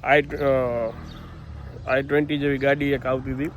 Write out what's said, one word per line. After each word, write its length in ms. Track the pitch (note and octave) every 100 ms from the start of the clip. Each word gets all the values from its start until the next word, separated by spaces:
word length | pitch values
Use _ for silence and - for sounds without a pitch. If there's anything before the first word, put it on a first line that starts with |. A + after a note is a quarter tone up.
આઈ, 180 | C3 D3
અ, 220 | C#3+ C#3+ C#3+ C3 B2+ A#2+ A2+ A#2 - - - - - - - - -
આઈ 160 | C3
ટ્વેન્ટી 360 | C#3 D3 D3+ D3
જેવી 200 | C#3+ C#3
ગાડી 260 | C#3 C#3+
એક 220 | C#3+ C3+ B2+
આવતી 260 | C3 C3
હતી. 180 | C3 D3+